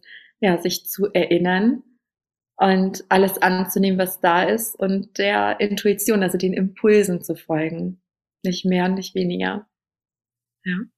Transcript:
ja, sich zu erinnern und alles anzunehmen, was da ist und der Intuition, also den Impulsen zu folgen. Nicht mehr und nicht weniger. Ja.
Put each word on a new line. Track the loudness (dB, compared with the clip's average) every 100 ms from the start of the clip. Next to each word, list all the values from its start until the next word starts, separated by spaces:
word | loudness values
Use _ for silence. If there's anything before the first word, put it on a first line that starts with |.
| _ -20 _ -2
ja, | 0 0
sich | -2 -6 -8
zu | -4 0
erinnern | 0 2 2 2 2 2 0 -6 _ _ _ _ _ _ 0
und | 2 4 0 -4 0
alles | 2 2 2
anzunehmen, | 0 0 0 0 2 2
was | -2 0
da | 2 2
ist | 2 0 -4 -4
und | -2 -2 -4 -4
der | 0 0 0 0
Intuition, | -2 -2 -2 0 0 0
also | 0 0
den | -2
Impulsen | -2 -4 0 4 4 4 -2
zu | -6
folgen. | -8 -4 -4 -2 -4 -8 -10 _ _ _ _
Nicht | -6 -4
mehr | 0 0
und | 0
nicht | -2 -6 -4
weniger. | -4 -2 -4 -6 -10 _ _ _ _ _ _ _ _ _
Ja. | -8 -8 -8